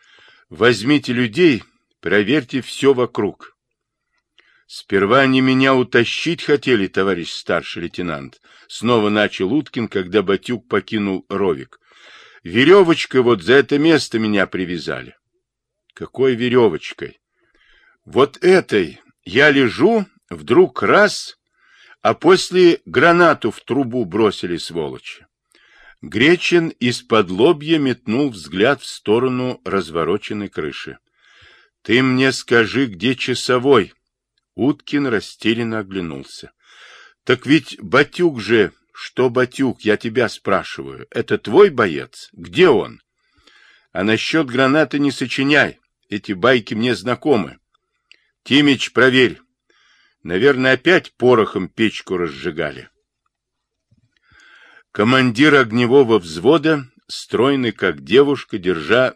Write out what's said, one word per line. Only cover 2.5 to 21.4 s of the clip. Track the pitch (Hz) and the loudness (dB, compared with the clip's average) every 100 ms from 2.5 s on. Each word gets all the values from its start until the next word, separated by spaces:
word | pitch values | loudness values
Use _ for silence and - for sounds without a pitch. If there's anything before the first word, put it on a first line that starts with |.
| 135 | -8
всё | - - 131 | -10 -2 0
вокруг». | 123 123 - 101 - - _ _ _ _ _ _ _ _ _ _ _ _ | 2 -2 -4 -6 -6 -18 _ _ _ _ _ _ _ _ _ _ _ _
«Сперва | - - 98 98 131 | -20 -6 -2 2 2
они | 135 131 | 2 2
меня | 131 131 135 | 0 2 2
утащить | 131 123 123 117 - 160 170 | 2 2 0 0 -4 -6 -6
хотели, | - 147 135 117 95 | -2 -2 0 0 0
товарищ | 95 98 87 80 | -2 -2 -4 -6
старший | - - 87 - - | -10 -4 -4 -4 -10
лейтенант», — | 85 - 87 73 67 - _ _ _ | -12 -8 -8 -8 -12 -20 _ _ _
снова | - 110 120 104 | -8 0 2 2
начал | 104 101 - 95 | 2 0 -2 -4
Уткин, | 147 - 127 110 | -4 -4 -8 -6
когда | 98 90 104 | -6 -2 -2
Батюк | 95 98 - 120 - | 0 -2 -4 -10 -4
покинул | 104 - 110 101 92 - | -6 -4 -4 -4 -6 -6
ровик. | 98 98 69 65 _ _ _ - - - _ | -4 -4 -4 -8 _ _ _ -20 -20 -20 _
«Верёвочкой | 87 101 139 202 170 156 - 131 | -4 2 6 6 6 2 0 0
вот | 120 113 | 2 2
за | 82 | 4
это | 135 131 143 | 2 4 2
место | 160 151 - 113 | 2 2 0 -4
меня | 110 104 90 | -2 0 -2
привязали». | 90 90 87 73 65 64 - _ _ _ _ _ _ _ | -4 -6 -8 -8 -10 -12 -20 _ _ _ _ _ _ _
«Какой | - 82 - 131 117 | -18 -12 -2 0 0
верёвочкой?» | 123 123 110 78 - - 65 - _ _ _ _ _ _ _ _ - | 0 4 2 0 -8 -14 -16 -16 _ _ _ _ _ _ _ _ -4
«Вот | 117 139 - | 0 0 2
этой. | 180 185 - - 80 - _ _ | 2 2 2 -2 -2 -6 _ _
Я | - 107 151 | -4 2 4
лежу, | 139 123 98 175 226 196 _ _ | 4 2 2 2 2 -2 _ _
вдруг | 85 76 131 185 - | -14 0 2 2 0
раз, | 101 165 208 - - - | 0 2 2 -2 -14 -20